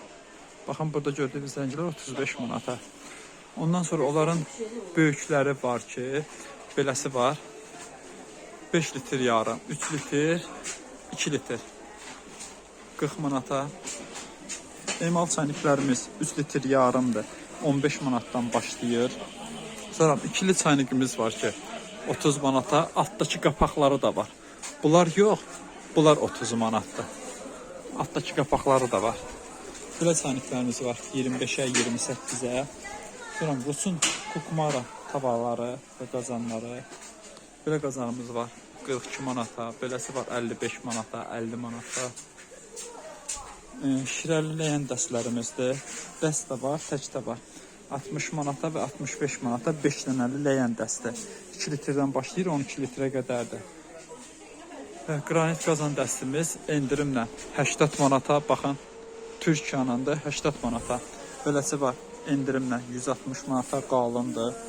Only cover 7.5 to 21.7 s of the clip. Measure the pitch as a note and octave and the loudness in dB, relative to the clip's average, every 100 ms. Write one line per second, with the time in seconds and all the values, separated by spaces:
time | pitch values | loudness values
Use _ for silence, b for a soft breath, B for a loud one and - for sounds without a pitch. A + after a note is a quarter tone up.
7.5 | - - - - - - - - - - | -16 -16 -14 -14 -16 -16 -16 -16 -16 -16
8.5 | - - E3+ D3+ C3+ - C3+ B2 A2+ A2 | -16 0 0 0 -4 -2 2 4 4 4
9.5 | A2+ - C#3+ - D3 - C#3+ D#3 E3+ - | -2 -6 -6 -4 -4 0 2 4 2 -2
10.5 | - - - - - - - E3+ C3+ - | -10 -10 -10 -14 -18 -12 -4 -2 -2 -2
11.5 | A#2+ - - - - - - - - - | -8 -8 -16 -16 -16 -14 -14 -16 -16 -16
12.5 | - - - - - D3+ - C#3+ C3+ B2+ | -16 -18 -20 -16 -4 -4 0 0 0 0
13.5 | C#3 C#3+ - - - - - - - - | -2 -2 -6 -10 -10 -10 -12 -12 -14 -12
14.5 | - - - - - E3+ E3+ E3+ - D3 | -12 -12 -10 -8 -2 2 4 4 2 0
15.5 | C#3+ D3+ C#3 C#3 B2 - - - - C#3+ | 2 4 6 4 2 -2 -4 -2 -2 -2
16.5 | C#3+ C3 C3+ B2 B2+ B2+ G#2+ - B B | 0 4 6 6 6 4 2 -2 B B
17.5 | - D3 C#3 C#3+ - C#3 B2 - B2 A#2+ | -2 2 4 4 2 0 0 0 -2 2
18.5 | A#2 - - A#2+ A#2 B2+ - - - - | 2 0 -2 2 4 2 0 -10 -12 -12
19.5 | - - - - - D#3+ C3+ - - F#3+ | -10 -10 -12 -4 4 6 6 0 2 4
20.5 | F3+ D#3+ C#3 C3 C3 B2+ - A2+ - A2+ | 6 6 6 6 4 2 2 0 2 -2
21.5 | - - | -2 -8